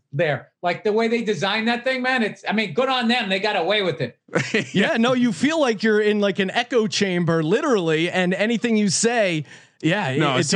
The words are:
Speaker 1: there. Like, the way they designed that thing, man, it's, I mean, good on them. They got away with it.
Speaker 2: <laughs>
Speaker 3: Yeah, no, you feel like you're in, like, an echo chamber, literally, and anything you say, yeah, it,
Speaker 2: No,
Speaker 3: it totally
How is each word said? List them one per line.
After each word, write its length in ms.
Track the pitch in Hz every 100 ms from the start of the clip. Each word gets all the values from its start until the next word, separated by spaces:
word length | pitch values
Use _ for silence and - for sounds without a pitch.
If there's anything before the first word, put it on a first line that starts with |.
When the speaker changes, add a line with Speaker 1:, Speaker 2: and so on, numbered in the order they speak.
| _
Speaker 1:
there. 380 | 143 156 123 - _
Like, 200 | 175 175
the 80 | 214
way 160 | 214 233
they 140 | 226
designed 440 | 190 180 190 214 226
that 160 | 240
thing, 180 | 254 254
man, 220 | 254 262
it's, 200 | 208 - 160
I 40 |
mean, 200 | 202 202
good 160 | 147 262
on 180 | 254 233
them. 220 | 247 202
They 100 | 190
got 160 | 208 202
away 280 | 170 214
with 180 | 185 -
it. 160 | 139 - _
Speaker 2:
<laughs> 400 | 160 - 220 131
Speaker 3:
Yeah, 240 | - 247 269
no, 160 | 233
you 180 | 254 240
feel 300 | 185 277 320
like 220 | 262 208
you're 180 | 220 214
in, 180 | 208 208
like, 180 | 202 190
an 100 | 190
echo 380 | - - 254 220
chamber, 560 | - 196 175 170 165
literally, 680 | 156 226 311 214 160 156 170
and 240 | 185 180
anything 420 | 180 214 233 240 220
you 120 | 202
say, 560 | 135 226 240 196 156 139 - - _
yeah, 280 | 156 202 156
it, 80 | 139
Speaker 2:
No, 100 | 147 131
Speaker 3:
it 60 |
totally 0 | 151